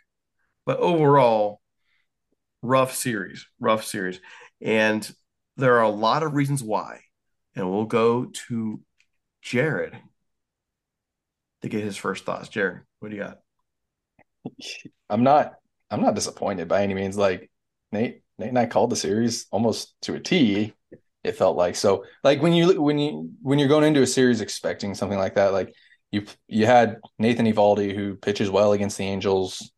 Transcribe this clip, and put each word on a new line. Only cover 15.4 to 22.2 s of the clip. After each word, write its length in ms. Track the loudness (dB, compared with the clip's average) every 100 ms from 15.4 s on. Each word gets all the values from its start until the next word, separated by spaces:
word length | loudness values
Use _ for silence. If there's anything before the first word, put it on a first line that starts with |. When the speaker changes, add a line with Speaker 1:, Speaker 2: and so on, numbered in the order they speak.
| 2 -6 _ _ _
Speaker 2:
I'm 100 | -2
not 140 | -2
disappointed 540 | -2 -4 -6 -6 -6 -2
by 140 | -2
any 120 | 0
means. 220 | -2 -4 0
Like, 340 | 0 0 -8 _ _ _ _
Nate, 320 | -4 -4 -6 _ -12
Nate 120 | -4
and 80 | -2
I 80 | 0
called 240 | 2 0
the 60 | 0
series 500 | -2 0 0 -2 -4
almost 440 | -2 0 -2 -8 _
to 120 | -10
a 60 | -8
T, 540 | -2 2 4 2 -2 -8 _ -20 _ _
it 80 | -8
felt 240 | 0 0 2
like. 180 | 0
So, 300 | 0 0 0 -2 -2